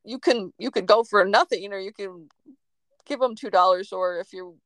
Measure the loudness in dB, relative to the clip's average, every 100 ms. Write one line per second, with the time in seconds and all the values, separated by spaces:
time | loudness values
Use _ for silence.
0 | -16 -4 0 0 -2 -10 -6 -2 4 4
1 | 4 2 4 4 2 -4 -8 -10 -10 -10
2 | -12 -14 -20 _ _ -20 _ _ _ _
3 | -10 -2 -2 -2 -2 4 4 2 -2 -6
4 | -4 -6 -10 -14 -18 -18